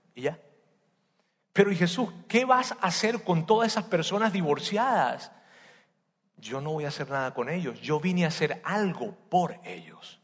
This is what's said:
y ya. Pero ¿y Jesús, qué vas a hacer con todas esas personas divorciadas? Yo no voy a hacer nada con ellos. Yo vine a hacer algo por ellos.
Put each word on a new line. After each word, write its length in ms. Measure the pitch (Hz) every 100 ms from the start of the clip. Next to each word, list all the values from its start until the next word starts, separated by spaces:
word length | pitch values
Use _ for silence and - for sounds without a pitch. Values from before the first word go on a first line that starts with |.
| _
y 80 | 123
ya. 180 | 139 165 - _ _ _ _ _ _ _ _ _ _ -
Pero 140 | 202
¿y 40 | 180
Jesús, 340 | 175 254 220 - -
qué 180 | 226 254
vas 280 | 254 254
a 20 | -
hacer 480 | 175 170 214 233
con 240 | - 170 160
todas 240 | 220 226
esas 140 | 220 -
personas 460 | 170 151 202 220
divorciadas? 1000 | 190 156 143 - 208 262 214 127 123 - - - - - - _ _ _ _ _ _
Yo 260 | - 131
no 120 | 147
voy 120 | 156 143
a 40 |
hacer 200 | 143 139
nada 240 | 139 131
con 160 | 127 120
ellos. 320 | 175 147 117
Yo 180 | 120 151
vine 260 | 175 180 170
a 20 |
hacer 340 | - 151 135
algo 520 | - 202 202 147 113 - -
por 320 | 180 165 -
ellos. 560 | 92 87 80 - - -